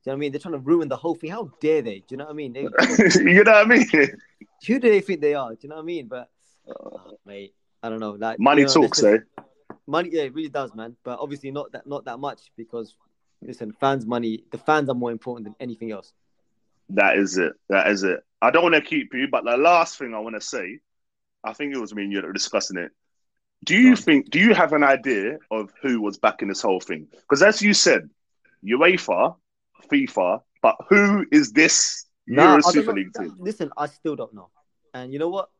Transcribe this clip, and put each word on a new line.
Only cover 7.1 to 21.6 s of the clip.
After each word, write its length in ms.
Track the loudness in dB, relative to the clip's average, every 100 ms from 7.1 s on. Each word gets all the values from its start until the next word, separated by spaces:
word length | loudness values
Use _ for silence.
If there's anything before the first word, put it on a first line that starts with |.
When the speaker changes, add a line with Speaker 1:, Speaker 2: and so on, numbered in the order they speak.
| -20
Speaker 1:
mate, 300 | -20 -18 -20 _ _ _
I 60 | -12
don't 120 | -8
know. 100 | -10
Like, 260 | -8 -8 0
Speaker 2:
Money 240 | 2 4
Speaker 1:
you 40 | 4
know, 60 |
Speaker 2:
talks, 240 | 4 2 2
Speaker 1:
this 60 | 4
is 60 | 2
Speaker 2:
eh? 220 | _ -20 _ _ _ -20 -6
Speaker 1:
money, 220 | -6 -4
yeah, 120 | -6
it 100 | -6
really 160 | -8 -10
does, 260 | -8 -10
man. 220 | -12 -18 -16
But 140 | -14 -12
obviously 320 | -12 -12 -12
not 200 | -12 -12
that, 160 | -16 -12
not 160 | -12
that 160 | -12 -12
much 320 | -12 -12 _ -20
because, 400 | -14 -12 -14 _ _ _ _ _
listen, 300 | -20 -16 -16
fans' 340 | -4 -2 -2
money, 380 | -4 -4 -4 -8 _
the 60 | -10
fans 320 | -2 0 0
are 40 |
more 180 | -4 -6
important 340 | -8 -12 -16
than 100 | -18 -14
anything 300 | -14 -12 -12
else. 200 | -14 _ _ _ _ _ _ _ _ _
Speaker 2:
That 280 | 0 2 2
is 200 | 0 0
it. 160 | -2 -4 -2
That 180 | 0 0
is 160 | 0
it. 160 | -2 -4 _ _
I 100 | 2
don't 100 | 2
wanna 180 | 2 2
keep 320 | 0 -6 -6
you, 160 | -6 -4
but 160 | -4
the 100 | -2
last 420 | 0 4 2 0 -6
thing 160 | -12
I 60 | -10
wanna 220 | -10 -12
say, 400 | -10 -10 -10 -14 _ _ _ _ _ _
I 80 | -14
think 200 | -10